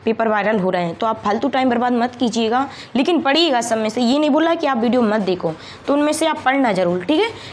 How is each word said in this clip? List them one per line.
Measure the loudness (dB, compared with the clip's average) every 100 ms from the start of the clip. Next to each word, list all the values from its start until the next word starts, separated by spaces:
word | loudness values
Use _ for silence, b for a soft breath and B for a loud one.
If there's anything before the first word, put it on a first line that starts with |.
| -4
पेपर | 0 0
वायरल | 2 0 0
हो | 0
रहे | 0
हैं। | -4 -2
तो | -4
आप | -2
फालतू | -2 0 0
टाइम | 0 0
बर्बाद | 2 0
मत | 0 -2 -2
कीजिएगा, | -2 0 0 0 -2 B B 0
लेकिन | 2 2
पढ़िएगा | 2 2 2 0
सब | 0 -2
में | -2
से। | 0
ये | 2 2
नहीं | 2
बोला | 2 2 0
कि | 0
आप | 0
वीडियो | 2 2
मत | 2 2
देखो, | 0 -2 -4 -6 B B -2
तो |
उनमें | 0 2
से | 0 0
आप | 0 0
पढ़ना | 2 2
ज़रूर, | 2 0 -2
ठीक | 0 0
है। | 0 -4 B